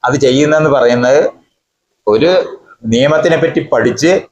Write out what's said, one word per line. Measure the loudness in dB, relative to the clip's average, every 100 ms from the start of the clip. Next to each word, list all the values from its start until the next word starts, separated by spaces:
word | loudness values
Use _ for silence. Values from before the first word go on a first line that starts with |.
അത് | -2
ചെയ്യുന്നതെന്ന് | 0 0 2 0 0 0
പറയുന്നത് | 2 2 0 2 0 0 -6 _ _ _ _ _ _ -2
ഒരു | 0 2 0 -2 -12 _ -14
നിയമത്തിനെ | -4 0 0 0 0 0
പറ്റി | -2 -4 -2
പഠിച്ച് | -2 -2 0 0 0 -4